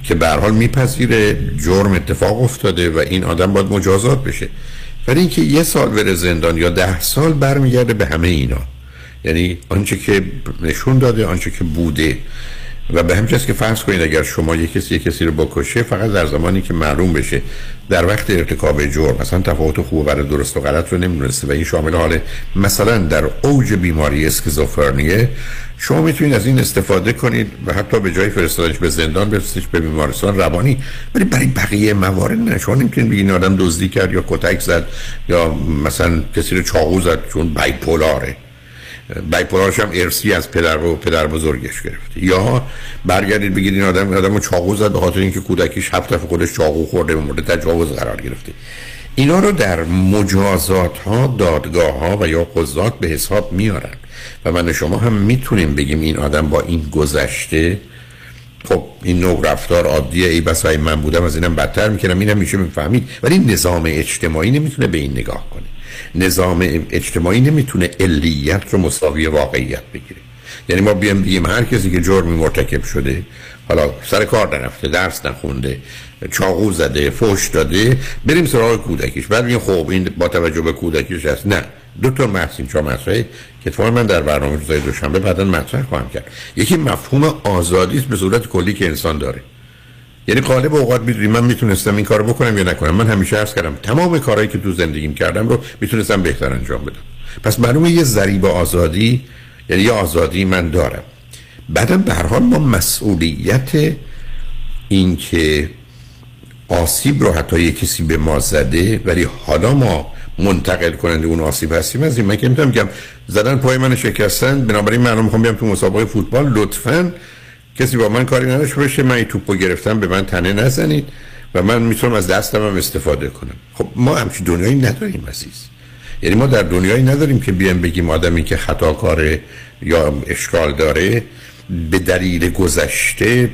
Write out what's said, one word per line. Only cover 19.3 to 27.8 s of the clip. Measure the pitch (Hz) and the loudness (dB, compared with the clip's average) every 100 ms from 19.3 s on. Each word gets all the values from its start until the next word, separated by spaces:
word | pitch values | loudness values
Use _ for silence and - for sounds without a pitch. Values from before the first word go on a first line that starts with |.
| 90 | 0
تفاوت | 92 76 78 76 | 0 0 0 0
خوب | 87 | -2
و | 80 | 0
بد، | 73 71 71 | 0 0 0
درست | 73 67 - | -2 -2 -2
و | |
غلط | 71 73 - | 0 0 0
رو | 90 | -2
نمی‌دونسته | 90 82 67 65 67 | 0 0 -2 -4 -2
و | |
این | 71 | -2
شامل | 82 85 78 85 | 0 0 0 2
حال | 82 80 - - - 95 | 2 0 -2 -6 -4 0
مثلاً | 98 - 104 117 | 2 2 2 2
در | 82 78 76 - | 2 2 0 0
اوج | 135 139 107 | 2 4 2
بیماری | 104 90 78 76 71 78 | 2 2 2 0 2 0
اسکیزوفرنیه، | - - 73 71 - 71 67 73 101 123 - - - - - | 0 -2 -2 0 2 0 2 2 2 2 -2 -6 -8 -10 -10
شما | - 147 | -2 0
می‌تونید | 160 135 147 | 2 2 2
از | 123 104 | 2 4
این | 131 | 2
استفاده | - - 95 98 95 | 2 0 2 2 2
کنید | 123 127 117 104 - - | 0 0 0 -2 -6 -4
و | |
حتی | 95 | -2